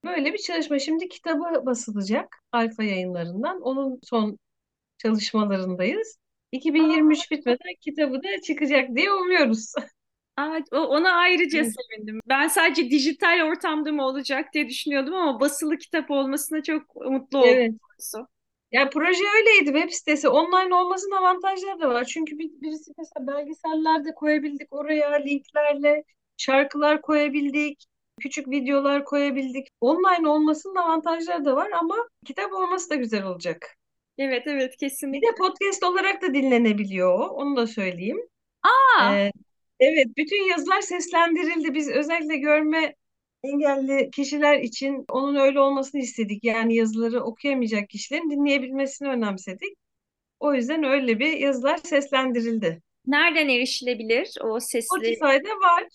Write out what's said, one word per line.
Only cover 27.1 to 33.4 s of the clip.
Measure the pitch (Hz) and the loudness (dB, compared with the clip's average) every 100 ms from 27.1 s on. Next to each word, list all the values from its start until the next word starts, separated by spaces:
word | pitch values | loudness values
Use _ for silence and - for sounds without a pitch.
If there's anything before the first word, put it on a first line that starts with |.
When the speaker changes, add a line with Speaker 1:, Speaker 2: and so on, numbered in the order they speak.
| 302 294 294 285 285 294 294 _ _ _ - | 0 2 0 -2 -2 -4 -6 _ _ _ -14
Speaker 1:
küçük | 269 294 269 | -10 -10 -4
videolar | 277 254 277 277 285 | -4 0 2 2 0
koyabildik. | 285 285 285 262 262 262 - _ | 0 0 0 -2 -6 -8 -12 _
Online | 240 330 381 349 311 | 0 4 4 4 4
olmasının | 302 302 302 381 370 | 4 2 0 -2 -2
avantajları | 339 320 330 330 330 339 | 0 0 -2 -4 -4 -2
da | 285 262 | 0 0
var | 403 | 0
ama | 339 330 427 480 _ | -2 -2 -4 -6 _
kitap | - - 403 | -14 -8 -6
olması | 381 359 370 - | -4 -2 -2 -2
da | |
güzel | 302 233 214 | -4 -2 -4
olacak. | 190 175 | -4 -6